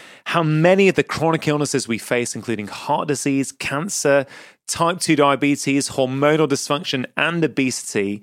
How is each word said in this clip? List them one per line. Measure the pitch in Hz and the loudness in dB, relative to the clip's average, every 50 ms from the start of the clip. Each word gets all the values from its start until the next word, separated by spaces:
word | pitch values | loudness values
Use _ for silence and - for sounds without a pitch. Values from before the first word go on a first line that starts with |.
| - - - - _ | -20 -20 -20 -14 _
how | - - 170 | -2 0 0
many | 165 156 156 156 160 175 190 196 196 185 | 2 2 2 4 6 6 6 6 6 6
of | - | 4
the | 151 139 | 2 0
chronic | - - - 156 165 160 156 - 156 | 0 -2 0 0 2 0 0 0 0
illnesses | 147 147 147 - - 127 110 113 | 0 0 0 0 -2 -2 -2 -2
we | 117 | -4
face, | 98 - - 123 120 120 - - | -4 -2 -2 0 0 0 -2 -6
including | 117 101 120 113 104 104 | -8 -4 -4 -4 -4 -4
heart | 98 - - - - 147 - 175 151 | -8 -10 -10 -4 -2 -2 -2 0 -2
disease, | 139 - - 143 135 135 131 - | -4 -2 0 0 0 0 -2 -4
cancer, | - - - - 139 143 175 202 - - - 147 139 143 131 - - - - - - _ _ | -6 -8 -8 -6 -4 -4 -4 -6 -6 -2 2 4 4 2 2 -2 -10 -20 -20 -20 -20 _ _
type | - - - 165 170 180 175 | -8 -4 0 0 0 0 -2
two | - 160 156 | 0 2 2
diabetes, | 135 143 139 139 131 143 143 143 - - 143 135 143 - - | 2 2 0 0 2 2 0 0 0 0 -2 0 0 -2 -2
hormonal | - 139 131 127 131 135 143 147 156 156 156 | -2 -2 -2 -2 0 2 2 4 4 4 2
dysfunction, | 131 139 - - - 147 143 - - - 127 120 - _ | 2 0 -2 -2 -2 -4 -4 -2 -4 -4 -4 -6 -6 _
and | - 147 160 170 170 156 | -4 -2 -2 0 0 0
obesity, | 139 107 143 135 127 - - - - - 107 98 101 104 104 | 0 0 0 -2 0 -2 -4 -8 -4 -4 -2 -2 -2 -4 -6